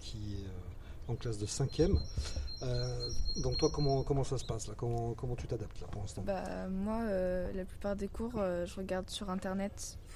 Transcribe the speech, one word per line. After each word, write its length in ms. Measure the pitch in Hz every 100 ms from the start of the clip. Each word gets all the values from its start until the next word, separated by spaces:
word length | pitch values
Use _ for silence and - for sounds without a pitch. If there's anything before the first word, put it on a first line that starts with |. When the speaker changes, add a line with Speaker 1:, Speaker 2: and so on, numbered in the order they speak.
Speaker 1:
qui 160 | - 110
est, 300 | 104 101 95
euh, 680 | 92 90 - - - -
en 20 |
classe 240 | 120 123 104
de 80 | 101
cinquième. 520 | - 135 - 202 190 - - - - - -
Euh, 460 | 131 123 123 123 120 - - -
donc 160 | 127 127
toi, 120 | 151
comment, 300 | - 143 135
comment 220 | 131 139
ça 140 | 135 127
se 60 |
passe 220 | - 113 -
là ? 80 | 107
Comment, 360 | 120 117 117
comment 240 | 113 127 120
tu 100 | -
t'adaptes 340 | 117 104 -
là 60 | -
pour 100 | 104
l'instant ? 220 | - - 196
Speaker 2:
Bah, 420 | 190 - 185 185
moi, 340 | 190 202 226
euh, 500 | 226 190 180 180 180
la 120 | - 185
plupart 280 | - 202
des 140 | 202 196
cours, 240 | - 226 233
euh, 260 | 190 175
je 100 | 175 -
regarde 340 | 190 185 185
sur 180 | - 202
Internet 680 | 190 196 190 202 - - - -